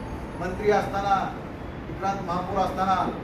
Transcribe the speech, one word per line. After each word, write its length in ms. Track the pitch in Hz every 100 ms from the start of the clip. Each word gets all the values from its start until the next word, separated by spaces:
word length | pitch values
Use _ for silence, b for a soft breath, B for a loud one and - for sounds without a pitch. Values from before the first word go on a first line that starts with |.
| - - - -
मंत्री 300 | 180 190 208
असताना, 640 | 202 - 196 196 190 - - - - - - -
विक्रांत 300 | - 196 196
महापौर 420 | - 180 180 196
असताना 460 | 185 190 190 185 170 -